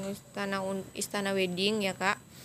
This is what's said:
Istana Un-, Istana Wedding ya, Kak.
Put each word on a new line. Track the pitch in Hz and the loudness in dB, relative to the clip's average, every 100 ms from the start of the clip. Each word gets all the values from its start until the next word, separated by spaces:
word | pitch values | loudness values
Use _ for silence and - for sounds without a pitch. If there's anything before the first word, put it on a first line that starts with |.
| 196 | -4
Istana | 208 - 214 196 196 | -6 -8 -6 -2 -2
Un-, | 190 190 185 - | -2 -4 -4 -6
Istana | - 208 196 196 | -4 0 2 4
Wedding | 185 175 202 214 | 2 4 2 4
ya, | 196 | 0
Kak. | 175 190 214 - - | 2 0 0 -4 -18